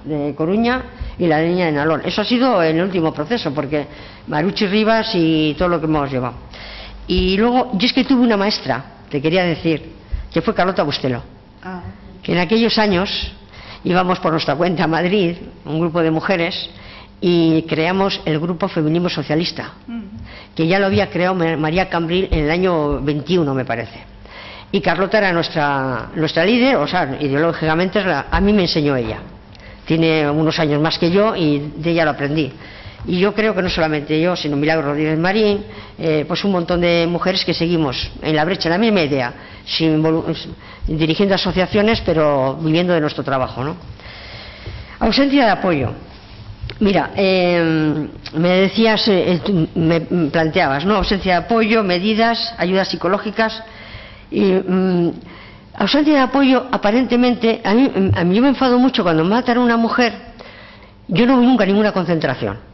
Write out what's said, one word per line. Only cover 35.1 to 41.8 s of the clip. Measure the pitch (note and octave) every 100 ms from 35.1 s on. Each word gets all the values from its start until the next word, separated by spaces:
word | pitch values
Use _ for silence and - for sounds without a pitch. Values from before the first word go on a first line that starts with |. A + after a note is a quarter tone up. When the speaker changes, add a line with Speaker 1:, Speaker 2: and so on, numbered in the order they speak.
| D#3
Speaker 1:
Marín, | F3 G3+ G#3+ G3+ G3+ - - -
eh, | D#3+ D#3 D3
pues | F3
un | G3+
montón | F#3 E3+ F3
de | F3 E3+ E3+
mujeres | F3 F#3 F#3+ -
que |
seguimos | E3 E3 F3 D3+ B2 - -
en | - D#3
la | D#3
brecha, | F#3+ E3+
en |
la | E3+
misma | A3+ G3+
idea, | D3+ C#3 B2 - - - -
sin | - D#3+ D#3
volu-, | D#3+ D#3+ - D#3+ - - - - -
dirigiendo | D3+ D#3+ D#3 G3+
asociaciones, | F#3+ G3 E3+ F3+ G#3